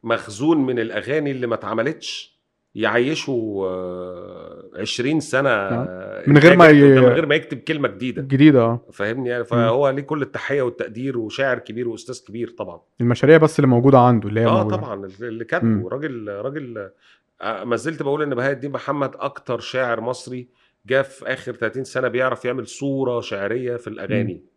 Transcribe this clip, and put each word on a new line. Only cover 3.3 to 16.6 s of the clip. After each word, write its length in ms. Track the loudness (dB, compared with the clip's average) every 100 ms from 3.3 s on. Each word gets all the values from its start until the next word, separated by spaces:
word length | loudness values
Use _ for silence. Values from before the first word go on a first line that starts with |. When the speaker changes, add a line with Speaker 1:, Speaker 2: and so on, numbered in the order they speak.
| -6 -4 -6 -6
Speaker 1:
آه، 960 | -6 -8 -10 -12 -14 -16 -18 -18 -20 -18 -10
عشرين 400 | -8 -4 -2 -2
سنة 280 | -2 -2 0
Speaker 2:
آه. 360 | 0 -2 -4 -6 -10 -12 -6 6
من 120 | 8
غير 180 | 8 10
ما 100 | 10
Speaker 1:
كاتب، 120 | 10
Speaker 2:
ي- 220 | 10 10
Speaker 1:
من 60 | 8
غير 200 | 4 2
ما 80 |
يكتب 240 | 0 -2 -12
كلمة 300 | -6 -4 -4
جديدة. 340 | -4 -8 -8
Speaker 2:
جديدة، 380 | -2 6 8 8
آه. 200 | 4 0 -8
Speaker 1:
فاهمني 360 | -8 -6 -4 -6
يعني؟ 140 | -6
Speaker 2:
مم. 40 | -2
Speaker 1:
فهو 420 | 0 2 2 0
ليه 120 | -2
كل 200 | -6 -6
التحية 400 | -6 -8 -4 -2
والتقدير، 560 | -2 -6 -10 -8 -6 -6
وشاعر 400 | -8 -4 -2 -4
كبير 300 | -6 -8 -8
وأستاذ 360 | -8 -14 -16 -14
كبير 200 | -12 -12
طبعًا. 300 | -10 -14 -14 _ _
Speaker 2:
المشاريع 360 | -2 2 6 8
بس 220 | 6 2
اللي 100 | 2
موجودة 300 | 4 6 6
عنده، 300 | 6 4 0
اللي 120 | -2
هي 60 | 0
Speaker 1:
آه، 100 | 0
Speaker 2:
موجودة. 200 | 0 -4
Speaker 1:
طبعًا، 320 | -6 -12 -12 -14
اللي 240 | -14 -12
كاتبه. 240 | -6 -2 0
Speaker 2:
مم. 180 | -2 -4
Speaker 1:
راجل، 420 | -8 -8 -10 -12
راجل، 600 | -10 -10 -10